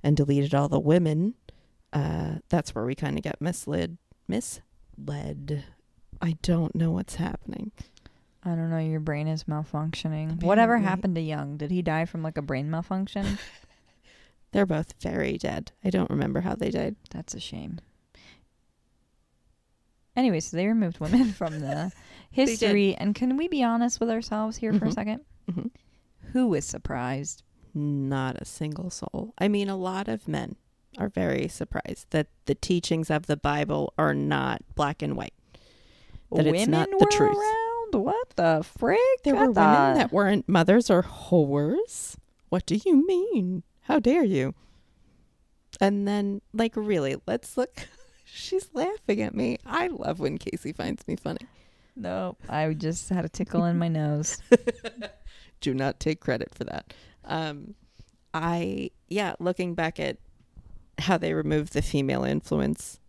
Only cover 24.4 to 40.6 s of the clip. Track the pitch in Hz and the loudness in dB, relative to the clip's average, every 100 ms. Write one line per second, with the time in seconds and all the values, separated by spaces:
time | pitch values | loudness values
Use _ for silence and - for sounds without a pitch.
24.4 | 220 220 220 208 220 233 208 233 - - | -4 -4 0 2 2 -2 -4 -6 -10 -14
25.4 | - 175 240 _ _ _ _ _ - 254 | -8 -6 -6 _ _ _ _ _ -4 0
26.4 | 247 156 - - - 127 123 135 147 - | 2 2 -2 -10 -6 -6 -4 -4 -8 -12
27.4 | _ _ - 151 147 143 135 139 131 - | _ _ -10 -4 -2 -2 0 0 -2 -6
28.4 | - - 151 151 185 - - - 220 - | -12 -8 -6 -6 -8 -8 -8 -8 -10 -2
29.4 | 202 208 196 190 185 185 208 220 - 147 | 0 2 -2 -4 -4 -4 -6 -6 -4 -6
30.4 | - - _ _ _ - 202 180 175 135 | -6 -12 _ _ _ -6 -4 -2 0 0
31.4 | 127 - - - - - - 156 151 _ | -4 -8 -6 -6 -8 -14 -2 -2 -2 _
32.4 | - 139 - 175 - 165 160 151 165 147 | -4 -2 2 0 2 -2 0 -2 0 -2
33.4 | 143 147 147 147 143 - 156 143 143 143 | 0 0 0 -2 -2 0 2 2 0 0
34.4 | 131 - - - 143 - 147 131 - _ | 0 -4 -6 -2 -2 -2 -6 -6 -8 _
35.4 | _ - - _ - _ - - - - | _ -20 -20 _ -20 _ -20 -20 -2 2
36.4 | 151 165 233 220 392 392 403 415 415 415 | 4 4 4 4 4 6 6 8 4 4
37.4 | 415 440 453 466 453 254 233 427 508 - | 2 0 -2 -4 -2 0 0 -2 -4 2
38.4 | 170 160 165 - 240 453 508 523 294 269 | 2 2 -2 -2 2 4 4 4 2 4
39.4 | 440 190 156 147 - - - 185 202 202 | 4 6 8 8 6 4 2 4 4 2
40.4 | - 180 | 4 4